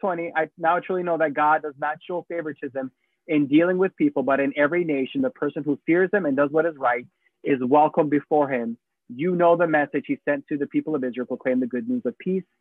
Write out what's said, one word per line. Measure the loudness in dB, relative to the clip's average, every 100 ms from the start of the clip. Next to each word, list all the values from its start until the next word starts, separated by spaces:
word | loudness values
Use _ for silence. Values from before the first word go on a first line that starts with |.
twenty, | -4 -4 -4
"I | -4 -4 -2
now | 0 0
truly | 0 -4
know | -2 0
that | 0
God | 2 2 2
does | 0 -6
not | -6 -6 -8
show | -8 -8
favoritism | -8 -8 -8 -10 -8 -10 _ _ _ -2
in | 0 4
dealing | 4 4 2
with | 0 2
people, | 0 0
but | 0 2
in | 0 2
every | 2 2
nation, | 0 -2 -2 -2
the | -2
person | -2 -6 -4
who | -4 -4
fears | 0 2 2
him | 0
and | 0 2
does | 2
what | 2
is | 0 0
right | 0 0 -4 _ _ _
is | -2 0
welcome | 4 4 4 2 0
before | 0 0 0 0
him. | -2 -4 -8 _ _ -16
You | -6 -2 2
know | 4 4
the | 4
message | 2 0 -2 -4
he | -6
sent | -2 -4 -4
to | -6
the | -4
people | -4 -2
of | -4
Israel, | -4 -6 -6
proclaim | -6 -2 0
the | 0
good | -4 -4
news | -4 -4
of | -6
peace | -4 -4 -6 _